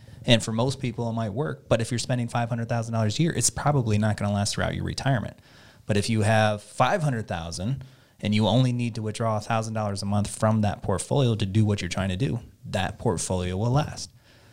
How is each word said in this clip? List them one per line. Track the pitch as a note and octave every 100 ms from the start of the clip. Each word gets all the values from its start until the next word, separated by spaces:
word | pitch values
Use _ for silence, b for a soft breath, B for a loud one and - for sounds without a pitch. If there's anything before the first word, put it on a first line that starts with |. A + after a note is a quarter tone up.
| B B -
And | A2+
for | -
most | A2+ C3 C3+
people, | B2+ A2+ A#2
it |
might | A2+ A2+
work. | G#2 D3+ C#3 -
But | A#2
if | A#2
you're | A#2+
spending | - B2 A#2
five | B2 A#2
hundred | A#2+ A2+
thousand | A#2+ A2+
dollars | A2+ A2 -
a |
year, | E3+
it's | - -
probably | - C#3+ D3 A2 G#2
not | G#2+ G2+
gonna | G2+
last | G2+ G2+
throughout | - F2+
your | F2
retirement. | F2+ - C3+ C3 - - B B B B B
But | G2+
if | G2+
you | A2
have | G#2 A2 G#2+ G#2
five | - - C3 G3
hundred | D3+ A#2 -
thousand | F2+ E2 E2+ G2+ C#3 B B B B
and | G#2
you | G#2+ G#2+
only | B2 B2+
need | A#2+ A#2+ A2
to |
withdraw | G#2+ G#2 A2+ G#2+
a |
thousand | - A2+ A2
dollars | A2 G#2+ G2
a | G2+
month | G2+ F#2+
from | - A2 A2
that | G#2 D2+
portfolio | - F#2 - C3+ B2 G#2+
to | G2
do | G#2+
what | G#2 G2+
you're | F2
trying | G2+ F#2+
to | F#2
do, | D3 C3 - - G#2+
that | - F#2 -
portfolio | A#2 E2 - F#2 F2+ F#2
will | A#2
last. | C3+ - - - - B B B